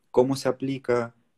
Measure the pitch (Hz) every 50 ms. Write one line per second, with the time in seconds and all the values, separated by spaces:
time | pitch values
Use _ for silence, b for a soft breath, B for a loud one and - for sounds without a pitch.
0 | _ _ - 127 127 135 135 135 - 131 127 - 135 135 139 131 - - 120 120
1 | 117 117 - _ _ _ _